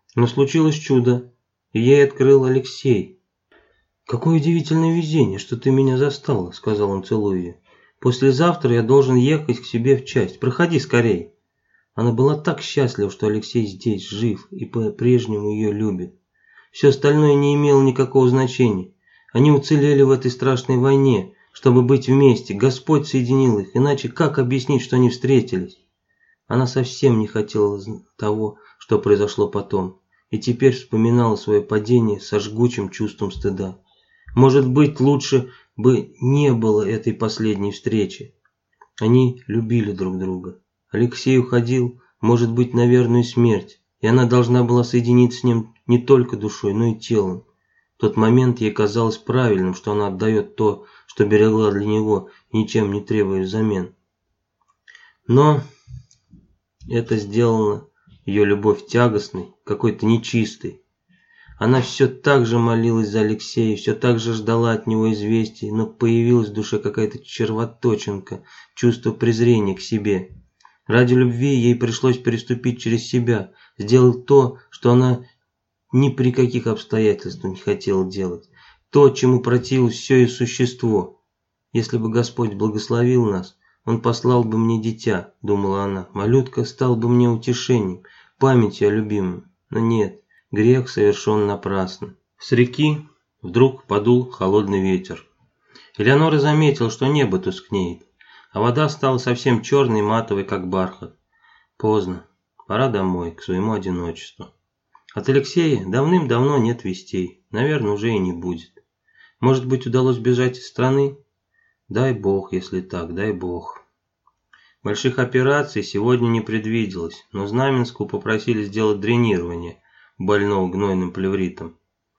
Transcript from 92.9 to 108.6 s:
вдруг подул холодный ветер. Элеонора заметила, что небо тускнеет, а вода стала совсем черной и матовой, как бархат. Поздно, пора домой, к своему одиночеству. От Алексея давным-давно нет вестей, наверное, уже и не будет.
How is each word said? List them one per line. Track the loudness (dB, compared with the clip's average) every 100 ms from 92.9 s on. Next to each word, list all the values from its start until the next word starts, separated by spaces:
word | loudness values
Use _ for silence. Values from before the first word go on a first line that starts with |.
| -2 -8 _ _ _
вдруг | -4 2 2 0
подул | -4 -2 2 2 0
холодный | -4 0 0 0 -2
ветер. | 0 -2 -4 -16 -18 _ _ _ _ -20 _ -2
Элеонора | 2 4 4 2
заметила, | 2 2 2 0 -2
что | -2 -2
небо | 0 0 -2
тускнеет, | -4 -10 -8 -6 -6 -8 _ _ _ -20 _
а | -2
вода | 0 0 -2
стала | -2 -2 -2
совсем | -2 -2 0 0
черной | 0 0 2 0
и |
матовой, | 0 -2 -2 -6
как | -4 -6 -4
бархат. | -4 -4 -8 -20 _ _ _ _ _ _ -6
Поздно, | 0 0 -2 -10 -14 _ _ _ -8
пора | -2 -2
домой, | -2 -2 -4 -8
к | -12
своему | -8 -4 -4
одиночеству. | -4 -6 -6 -8 -12 -16 -20 -20 _ _ _ _ _ _
От | -8 0
Алексея | 0 0 -2 0 -2 -2
давным-давно | -2 2 0 2 0 2 2
нет | 0 -2
вестей, | -6 -10 -8 -6 -6 -10 _
наверное, | -4 -2 -2 -2
уже | -2 -2
и | -2
не | -4
будет. | -6 -8 -10